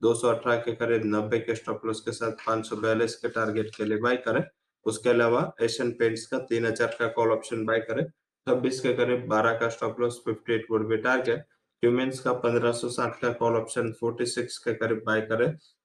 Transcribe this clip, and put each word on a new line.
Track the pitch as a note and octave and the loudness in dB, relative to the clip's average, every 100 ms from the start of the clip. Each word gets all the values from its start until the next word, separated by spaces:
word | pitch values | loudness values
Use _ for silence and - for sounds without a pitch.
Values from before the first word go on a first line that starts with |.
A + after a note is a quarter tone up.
दो | A#2 | 2
सौ | A#2 B2 | 4 2
अठारह | A2+ B2 A#2 | 2 2 0
के | A#2+ | 0
करीब | A2 A#2 A#2 | -2 0 2
नब्बे | G#2+ G#2+ G#2+ A2+ | 2 0 2 0
के | A#2+ | 0
स्टॉप | A2 - G#2+ A2+ | -4 -4 -4 -4
लॉस | G#2+ | -4
के | A#2 | -6
साथ, | A#2 A2+ | -4 -6
पाँच | - A2+ A2+ G#2+ | -4 -2 -2 -2
सौ | G#2 | -2
बयालीस | A2 A2 A2+ | 0 2 0
के | - A#2+ | -2 -4
टारगेट | A2+ G#2+ A2 A2 - | -2 0 -2 -4 -4
के | |
लिए | G#2+ G#2+ | -2 0
बाय | A#2+ B2 | 0 0
करें। | A2+ A#2+ - _ _ _ | 0 0 -2 _ _ _
उसके | A2 A2+ B2 | -6 0 2
अलावा | A#2+ A#2 B2 F3 - | 4 4 2 0 0
एशियन | A#2 - B2 | -2 0 -4
पेंट्स | A#2 A#2 A2+ - | 0 0 0 -4
का | C3 | -6
तीन | - A#2 A2+ | -2 0 0
हज़ार | A2+ A#2 - | 0 -2 0
का | A2+ | -2
कॉल | A#2 A2+ | 2 2
ऑप्शन | A2 - A2+ | 2 -2 -4
बाय | A2+ A2+ | 0 0
करें, | A2 B2 D#3 _ _ _ C3 | 0 -4 -4 _ _ _ 0
छब्बीस | B2 B2+ - | 2 2 0
के | B2+ | 0
करीब | A#2+ A#2+ B2 A2 | 2 2 0 0
बारह | G#2+ A2+ | 2 2
का | A2+ A#2 | 2 -2
स्टॉप | - A2 A#2 | -2 -6 -2
लॉस, | A#2+ - | -2 -2
फिफ्टी | A#2 A2 - | -6 -6 -2
एट | A2+ - | -2 0
would | A2 A2 | -2 0
be | A2 | 0
target। | B2 B2+ A#2 A#2 - _ _ - | 2 0 0 -2 -6 _ _ 0
क्यूमेंस | A#2+ B2 C3 B2+ | 2 4 0 -2
का | B2+ | -2
पन्द्रह | B2 A#2+ A#2 A#2 | 0 2 2 2
सौ | A#2 A#2+ | 0 -4
साठ | C3 A#2 - | -2 -4 -2
का | B2 | -4
कॉल | A#2 A#2 | 0 0
ऑप्शन, | A2+ - B2 A2+ | 0 -2 -4 -4
फ़ोर्टी | - A#2 A#2+ A#2+ | -2 -4 -2 -4
सिक्स | B2 B2 - | -2 -6 -6
के | A#2+ | -4
करीब | G#2+ A2+ A2 G#2+ | -2 0 -2 0
बाय | A2 | 0
करें, | A2 A2 C3 - _ _ | 0 0 0 0 _ _